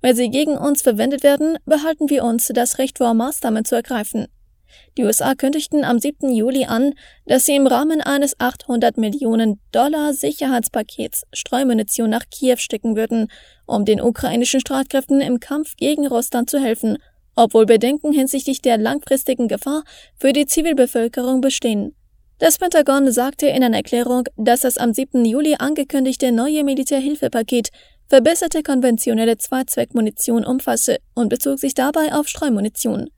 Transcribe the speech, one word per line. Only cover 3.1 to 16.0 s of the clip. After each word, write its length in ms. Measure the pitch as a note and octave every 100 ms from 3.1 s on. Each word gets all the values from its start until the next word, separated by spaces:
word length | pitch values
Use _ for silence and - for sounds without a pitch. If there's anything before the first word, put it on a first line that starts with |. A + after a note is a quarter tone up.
Maßnahmen 500 | A3+ A#3+ - A#3 A3
zu 120 | A3+ A#3
ergreifen.“ 500 | - A#3+ G#3+ A3 G#3 _ _ _ _ - _ -
Die 60 |
U 20 | A3
S 160 | A3
A 120 | -
kündigten 480 | C4+ C4+ D4+ D4 D4+
am 160 | C#4 A#3+
siebten 320 | C#4+ D4 C#4
Juli 360 | A#3+ A3+ C4+ -
an, 260 | A#3 C#4 C#4 - _
dass 220 | - B3+ -
sie 100 | C#4+
im 100 | C4+
Rahmen 360 | A#3+ D4+ D#4
eines 360 | - C#4 C#4 -
achthundert 600 | B3 - - A#3+ A#3 A3+
Millionen 600 | A3 C#4+ B3+ A3+ A3+ G#3 _
Dollar 400 | A3+ C4+ D#4 D4+
Sicherheitspakets 1120 | C#4 C#4+ D4 C4+ B3 A3+ A#3 A3 - - - -
Streumunition 760 | - - B3 C4+ A3+ G#3+ - A3+
nach 140 | A3+ -
Kiew 280 | - B3+ B3
stecken 360 | - A3 A3+
würden, 340 | G#3+ A3 A#3 A3 - - _
um 220 | - G#3 G3+
den 140 | G3+
ukrainischen 580 | A#3+ A#3 B3+ A3 B3 C4+
Streitkräften 640 | - C4+ C4+ C#4 - C#4
im 180 | C#4 B3
Kampf 340 | - C#4+ D#4 -
gegen 300 | C#4 D4+